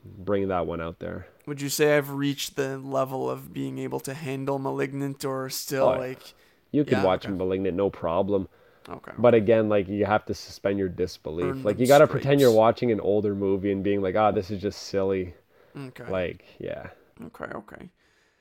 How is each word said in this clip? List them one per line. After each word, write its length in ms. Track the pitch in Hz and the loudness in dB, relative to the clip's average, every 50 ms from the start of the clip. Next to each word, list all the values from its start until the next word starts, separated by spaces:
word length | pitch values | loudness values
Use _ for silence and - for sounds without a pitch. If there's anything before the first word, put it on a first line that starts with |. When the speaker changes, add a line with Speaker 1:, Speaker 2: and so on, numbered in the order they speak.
| - | -20
Speaker 1:
bringing 460 | 98 95 98 87 98 101 98 98 95 | -20 -18 -10 -4 -2 0 0 0 0
that 180 | 92 87 82 | 0 -2 -2
one 140 | 82 85 85 | -2 -4 -6
out 180 | 82 82 87 - | -6 -8 -10 -10
there. 280 | 90 87 90 92 - - - _ - | -10 -10 -10 -10 -14 -16 -20 _ -12
Speaker 2:
Would 160 | 147 147 139 | -12 -10 -8
you 80 | 139 135 | -6 -4
say 260 | - - 151 147 147 | 0 2 4 4 4
I've 120 | 143 139 143 | 2 2 -2
reached 460 | 139 139 143 143 139 - - - - | -4 -2 -2 -2 -2 -4 -6 -8 -6
the 200 | 143 135 135 135 135 | -6 -6 -4 -6 -8
level 500 | 135 135 135 135 135 135 135 131 131 131 | -8 -4 -2 -2 -2 -2 -4 -6 -4 -4
of 240 | 131 131 135 135 - | -6 -8 -10 -12 -10
being 240 | 135 139 135 131 131 | -8 -8 -8 -8 -8
able 220 | 131 127 131 131 | -8 -6 -8 -8
to 120 | - 135 135 | -8 -10 -12
handle 460 | 160 160 131 135 135 135 139 139 135 | -10 -8 -8 -6 -6 -4 -4 -4 -4
Malignant, 640 | 135 135 135 139 139 135 139 139 139 139 135 - 143 | -4 -4 -4 -4 -4 -4 -4 -6 -6 -6 -6 -6 -6
or 260 | 135 131 131 131 131 | -6 -6 -6 -6 -8
still, 360 | - - - - 143 135 131 | -8 -10 -8 -4 0 2 4
Speaker 1:
Oh, 80 | 123 127 | 4 2
yeah. 60 | 131 | 0
Speaker 2:
like, 340 | 127 127 131 - - - - _ _ _ _ _ _ - - | -4 -8 -10 -12 -16 -20 -20 _ _ _ _ _ _ -4 -2
Speaker 1:
You 100 | 147 143 | 0 2
could 100 | - 131 | 2 2
Speaker 2:
Yeah, 80 | 127 - | 2 4
Speaker 1:
watch 200 | 92 92 95 - | 2 2 2 -2
Speaker 2:
okay. 80 | 104 98 | -6 -4
Speaker 1:
Malignant, 440 | 85 92 92 95 95 98 92 82 | -2 -2 -2 0 0 0 -2 0
no 120 | 95 101 95 | 0 0 0
problem. 600 | - - - 82 82 92 98 98 101 95 92 - _ _ _ _ _ _ - - | -2 -2 -4 -2 0 0 0 2 0 0 -2 -4 _ _ _ _ _ _ -18 -16
Speaker 2:
Okay, 240 | 90 - - - - | -16 -16 -16 -14 -2
Speaker 1:
But 160 | 110 117 120 117 | 4 6 6 6
Speaker 2:
okay. 40 | 113 98 | 6 6
Speaker 1:
again, 260 | 117 113 113 107 107 | 6 4 4 4 4
like, 180 | 107 104 90 | 2 2 0
you 160 | 92 104 101 101 | 0 0 0 2
have 220 | 98 107 107 - | 2 2 0 0
to 80 | - 101 | -2 -10
suspend 440 | - - - - - - 101 101 98 | -10 -10 -18 -12 -4 -2 -2 0 0
your 100 | 95 90 | -2 -2
disbelief. 560 | 82 87 90 90 - - - 73 78 85 87 | -2 -2 -4 -4 -4 -10 -12 -8 -6 -4 -4
Speaker 2:
Earn 180 | - 139 135 131 | -4 -4 -2 -2
Speaker 1:
Like, 140 | 104 98 | -2 0
Speaker 2:
them 40 | 101 127 | 2 6
Speaker 1:
you 40 | |
gotta 200 | 123 139 147 151 | 8 8 8 8
pretend 340 | - 143 135 - 139 143 143 | 6 4 0 0 2 4 6
you're 80 | 135 120 | 6 8
Speaker 2:
stripes. 80 | 110 | 8
Speaker 1:
watching 340 | 110 113 117 113 - 123 120 | 8 6 6 4 2 2 2
an 80 | 110 95 | 2 2
older 360 | - 92 101 107 101 104 101 | 2 2 2 2 2 0 0
movie 360 | 98 98 98 98 92 98 101 | 0 0 0 0 0 0 0
and 100 | 98 98 92 | 0 0 0
being 160 | 101 101 101 | 0 0 0
like, 160 | 98 92 90 | 0 0 2
"Ah, 140 | 107 107 104 | 4 4 4
this 200 | 92 104 95 - | 2 0 -2 -4
is 100 | 107 90 | -6 -4
just 220 | 98 101 - - - | -4 -6 -6 -6 -10
silly." 500 | - - 98 95 98 95 95 90 87 - _ _ _ _ _ _ _ - | -4 -2 0 0 0 0 -2 -4 -6 -10 _ _ _ _ _ _ _ -16
Speaker 2:
Okay. 340 | 147 135 127 - - 120 110 | -14 -14 -14 -16 -14 -10 -6
Speaker 1:
Like, 320 | 95 92 90 90 90 - - - - - | -4 -4 -4 -4 -6 -10 -18 -20 -18 -12
yeah. 280 | - - - - - - - _ _ _ _ - - | -10 -10 -10 -10 -12 -16 -20 _ _ _ _ -20 -20
Speaker 2:
Okay, 180 | - - - - - - | -18 -16 -14 -14 -12 -12
okay. 340 | - 208 - - - - 180 _ _ _ _ _ _ _ _ _ _ | -14 -16 -16 -20 -20 -20 -20 _ _ _ _ _ _ _ _ _ _